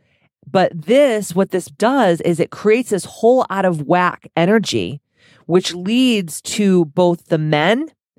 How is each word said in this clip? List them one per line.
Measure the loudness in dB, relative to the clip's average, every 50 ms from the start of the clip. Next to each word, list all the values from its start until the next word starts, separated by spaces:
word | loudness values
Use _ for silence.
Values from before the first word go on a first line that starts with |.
| _ _ _ _ _ _ _ _ _ -4
But | 0 0 0 0 -2
this, | -4 -2 0 2 4 4 2 0 -2 -4 -4 -2
what | -2 -2 -2
this | -2 -6 -6
does | -8 -6 -2 -2 0 2 2 2 2 0 0
is | 0 -2 -2 -2
it | -4 -6
creates | -6 -4 0 2 2 2 0 -2
this | -4 -6 -6
whole | -8 -6 0 2 2 2 2 0 -2
out | -2 -2 -2
of | -2 -2 -2 -2
whack | 0 0 2 2 0 -2 -6 -12 -6 -2
energy, | 0 2 2 2 2 0 -2 -4 -4 -4 -6 -8 -12 _ _ _ _ _ _ _ _ _
which | 0 0 0 0 -2 -6
leads | -8 -4 -2 0 2 2 2 2 0 -2 -6 -10 -12
to | -12 -8 -4 0 2 2 2 2 2
both | 0 0 0 2 2 0 -2 _
the | -4 -4 -2
men | 0 0 0 2 2 2 0 0 -4 -8 -12 _ _ _ _